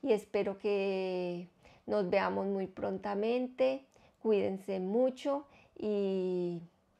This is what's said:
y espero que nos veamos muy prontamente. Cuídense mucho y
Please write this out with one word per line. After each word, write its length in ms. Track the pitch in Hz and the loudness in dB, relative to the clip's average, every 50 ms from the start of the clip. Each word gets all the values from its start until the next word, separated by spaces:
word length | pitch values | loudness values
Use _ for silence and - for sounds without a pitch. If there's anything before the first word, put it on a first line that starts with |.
y 100 | - 277 | 4 2
espero 460 | 220 208 208 _ - 208 196 208 196 196 | 2 2 2 _ -2 0 0 0 -4 -2
que 880 | - 208 202 196 196 196 190 190 190 185 185 180 180 180 175 175 180 175 _ _ _ - - - _ | -2 0 0 2 2 0 0 0 -2 -2 -2 -2 -2 -2 -4 -6 -8 -12 _ _ _ -20 -20 -16 _
nos 240 | - 208 214 202 175 | -2 0 0 2 2
veamos 360 | 185 196 190 185 196 196 196 | 2 2 2 2 0 0 -2
muy 200 | 196 202 196 190 | 0 0 -2 -2
prontamente. 1200 | 185 190 - 202 202 190 190 190 208 202 196 208 226 240 247 254 254 254 - 262 262 262 269 269 _ _ - - - _ _ | -4 -6 -6 -4 -4 -4 -2 -4 -4 -2 0 0 0 0 0 -2 -4 0 2 2 2 2 -2 -8 _ _ -20 -20 -20 _ _
Cuídense 600 | - 220 220 196 196 202 190 190 190 - 196 190 | 2 2 4 4 4 2 -2 -4 -4 -4 -4 -2
mucho 680 | 185 185 202 233 254 262 254 254 - 285 277 285 294 - - - - _ _ - | -2 0 2 4 4 2 2 -2 -2 -2 -2 -2 -4 -10 -20 -20 -20 _ _ -6
y 840 | - 214 208 202 202 196 190 190 185 185 180 180 180 175 175 170 170 - _ _ _ _ _ _ | -2 0 0 2 2 2 2 0 0 0 0 0 0 -2 -2 -4 -8 -12 _ _ _ _ _ _